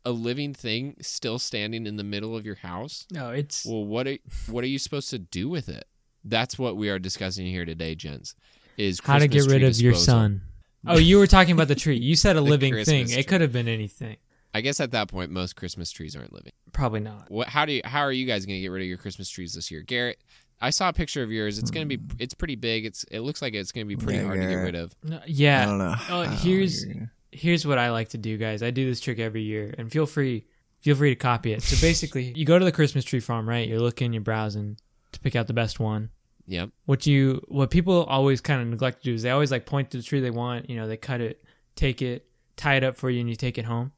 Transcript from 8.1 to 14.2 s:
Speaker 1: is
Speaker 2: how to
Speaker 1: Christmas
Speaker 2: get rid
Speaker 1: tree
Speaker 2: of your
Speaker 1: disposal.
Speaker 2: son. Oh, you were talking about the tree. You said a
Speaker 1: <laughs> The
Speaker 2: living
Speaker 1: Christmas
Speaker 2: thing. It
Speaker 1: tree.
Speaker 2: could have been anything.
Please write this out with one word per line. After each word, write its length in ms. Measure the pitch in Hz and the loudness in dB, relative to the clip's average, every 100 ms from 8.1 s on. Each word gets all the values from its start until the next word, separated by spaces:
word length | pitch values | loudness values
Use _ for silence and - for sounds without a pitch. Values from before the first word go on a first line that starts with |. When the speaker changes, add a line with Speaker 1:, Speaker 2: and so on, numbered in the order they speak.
| 71 - - _ _ _ - | -12 -16 -20 _ _ _ -4
Speaker 1:
is 240 | 101 90 | -2 -2
Speaker 2:
how 160 | - 143 | 2 6
to 100 | 147 | 6
Speaker 1:
Christmas 180 | 143 135 | 6 6
Speaker 2:
get 60 | |
rid 60 | 135 | 6
Speaker 1:
tree 80 | 131 | 6
Speaker 2:
of 120 | 113 | 6
your 120 | 123 | 6
Speaker 1:
disposal. 200 | 113 - | 6 6
Speaker 2:
son. 280 | 120 107 101 - - _ _ 165 | 6 4 0 -8 -18 _ _ 4
Oh, 120 | 170 | 8
you 200 | 165 202 | 10 10
were 80 | 196 | 10
talking 260 | 185 180 | 10 10
about 160 | 165 151 | 6 4
the 60 | |
tree. 220 | 139 156 139 | 2 2 0
You 200 | 120 160 | 2 4
said 200 | 208 160 | 6 4
a 40 | |
Speaker 1:
<laughs> 0 | |
The 100 | 143 | 4
Speaker 2:
living 220 | 147 135 | 4 4
Speaker 1:
Christmas 140 | 113 107 | 2 2
Speaker 2:
thing. 140 | 147 120 | 2 2
It 40 | |
Speaker 1:
tree. 80 | 120 | 0
Speaker 2:
could 160 | 139 185 | 2 2
have 120 | 156 | 2
been 160 | 123 117 | 0 -2
anything. 500 | 110 107 - 117 110 | -4 -6 -10 -14 -14